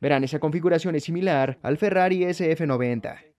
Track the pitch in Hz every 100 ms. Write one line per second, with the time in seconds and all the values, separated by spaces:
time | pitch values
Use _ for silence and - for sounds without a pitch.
0 | 143 139 131 147 156 170 175 165 185 156
1 | 160 175 190 139 135 131 127 147 208 190
2 | 185 185 180 170 165 160 151 123 123 117
3 | - - -